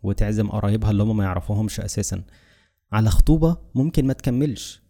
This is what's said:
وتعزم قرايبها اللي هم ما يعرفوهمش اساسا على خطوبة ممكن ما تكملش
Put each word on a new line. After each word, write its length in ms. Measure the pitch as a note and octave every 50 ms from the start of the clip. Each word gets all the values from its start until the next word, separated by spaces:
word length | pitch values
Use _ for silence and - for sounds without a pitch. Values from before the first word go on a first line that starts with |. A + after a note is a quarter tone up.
| -
وتعزم 460 | G2 G2 - - G#2 G#2+ G#2+ G#2 G2+
قرايبها 420 | - G#2 G#2 G2+ G#2 A2+ A2 G#2+
اللي 120 | G#2+ G2+ G#2
هم 140 | G#2+ A2
ما 80 | G#2+ G2+
يعرفوهمش 560 | F#2+ F#2 F2+ - - G#2 G#2 A2 G#2 - -
اساسا 420 | - D2 - - G2+ - - F#2+ F#2 - - - _ _ _ _ _ _ _ _ _ _ -
على 180 | G#2+ A2 A2
خطوبة 460 | - - - - D#3 D#3+ D#3 D#3+ E3+ - - - -
ممكن 320 | B2 C3 D#3 - - C3+
ما 60 | C3 C3
تكملش 720 | - - - B2 B2 C#3+ D3+ A#2 - - - - - _ _